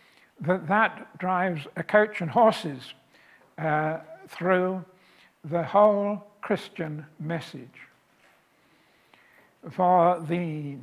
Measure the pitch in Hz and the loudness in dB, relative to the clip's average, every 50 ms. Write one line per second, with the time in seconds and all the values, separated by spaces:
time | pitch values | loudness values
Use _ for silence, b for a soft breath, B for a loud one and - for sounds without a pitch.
0 | b b b b b b b - - 160 190 185 170 151 196 214 226 - - - | b b b b b b b -6 -2 -2 -2 -2 0 0 2 2 2 0 -2 -6
1 | - - - - 180 185 185 175 185 190 170 151 139 - - 170 165 - - 214 | -18 -18 -12 -8 -4 -2 0 0 0 0 -2 -4 -8 -10 -10 -10 -2 4 4 4
2 | 214 214 214 - 175 156 120 240 226 220 - - - 156 139 127 - - - _ | 4 4 0 -6 -4 0 4 6 6 6 4 2 -4 -8 -10 -10 -14 -18 -20 _
3 | _ b b b b b b b b b - - 156 156 151 151 156 156 160 160 | _ b b b b b b b b b -10 -6 -2 0 0 0 0 -2 -4 -6
4 | - - - - - - - - 170 185 185 185 185 185 190 185 160 - b b | -10 -16 -20 -20 -20 -16 -10 -4 0 2 2 2 2 0 -2 -6 -8 -14 b b
5 | b b b b b b b b - 143 165 170 156 - - 202 208 214 202 202 | b b b b b b b b -10 -6 -4 -4 -2 2 4 6 6 6 6 2
6 | 202 202 208 196 - - _ - - - 202 - - - - - 165 156 151 151 | 0 -2 -4 -6 -10 -16 _ -10 -4 -4 -4 -4 -4 -8 -10 -10 -8 -8 -8 -10
7 | 147 - - - 151 156 170 156 - - - 131 123 123 - - - - _ _ | -12 -14 -14 -10 -8 -6 -6 -6 -8 -10 -14 -16 -16 -18 -20 -20 -20 -20 _ _
8 | _ _ _ b b b b b b b _ b b b b b b b b b | _ _ _ b b b b b b b _ b b b b b b b b b
9 | b b b b b b b b b b b b - 160 - - 185 180 180 180 | b b b b b b b b b b b b -18 -10 -4 0 2 4 6 6
10 | 170 180 180 170 165 151 170 175 175 160 151 151 147 143 139 127 | 6 6 4 2 -2 -4 -4 -2 -2 -4 -4 -6 -6 -8 -10 -8